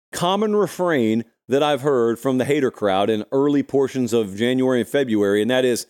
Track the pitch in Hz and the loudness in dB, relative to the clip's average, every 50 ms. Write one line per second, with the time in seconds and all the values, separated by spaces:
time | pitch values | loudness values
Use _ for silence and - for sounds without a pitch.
0 | _ _ - - 170 175 190 208 220 214 208 208 196 - - - 180 175 160 131 | _ _ -8 -4 -2 -2 0 0 0 0 0 0 -2 -2 -2 -4 -2 0 0 0
1 | 113 110 110 117 113 _ _ _ _ - 123 143 151 147 147 123 131 151 139 123 | 2 0 0 -2 -4 _ _ _ _ -2 -2 0 0 0 0 -2 0 0 0 2
2 | 113 117 113 - - 139 131 127 117 139 147 151 131 117 - - 107 98 95 95 | 2 0 -2 -2 -2 -2 -2 0 0 0 0 0 0 -2 -2 -2 -2 0 0 2
3 | 101 110 110 107 104 - - 135 143 147 143 143 135 - - 139 135 123 - 135 | 2 0 0 -2 -4 -4 -2 0 0 2 2 0 -2 0 0 0 0 0 -2 -4
4 | 123 107 113 117 110 95 95 101 117 123 131 131 127 131 127 120 107 - - 143 | -2 0 0 0 -2 -2 -2 -2 -2 0 0 0 0 2 2 0 0 0 0 -2
5 | 135 120 107 104 101 98 101 104 107 117 131 131 127 123 117 101 - - | 0 0 0 2 2 2 2 2 2 2 2 2 2 2 0 -2 -4 -10